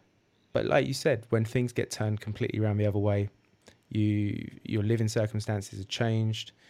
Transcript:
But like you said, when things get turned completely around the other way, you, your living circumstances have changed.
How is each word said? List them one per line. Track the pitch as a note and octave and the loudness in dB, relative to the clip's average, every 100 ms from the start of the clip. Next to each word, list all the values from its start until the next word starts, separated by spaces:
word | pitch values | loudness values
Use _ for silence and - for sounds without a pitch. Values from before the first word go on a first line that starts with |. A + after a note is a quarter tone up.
| _ _ _ _ _ | _ _ _ _ _
But | - - | -2 2
like | D3 C3+ | 2 2
you | |
said, | C3+ D#3+ A#2 - | 0 0 0 2
when | A2+ | 0
things | A2 C3 B2 | 2 0 0
get | - - | -2 -4
turned | - G#2+ G#2+ | -2 -2 -2
completely | - G#2+ A#2+ - | -4 -4 -4 0
around | G#2+ G#2 | 0 2
the | G#2 | 2
other | G2+ | 2
way, | G2+ G2+ G2+ - _ _ - - _ | 2 2 0 -6 _ _ -20 -20 _
you, | G#2+ G#2+ G#2 G#2 - - - | 0 2 2 0 -4 -8 -12
your | - G#2+ | -4 -2
living | G#2 A2+ A2 | 2 2 2
circumstances | A#2 G#2+ G#2+ G#2+ G#2 G2 G#2 | 0 0 -2 -2 -4 -4 -10
have | F#2+ | -8
changed. | - A#2 A2 A2 A2 - - - | -2 0 2 0 -2 -8 -16 -20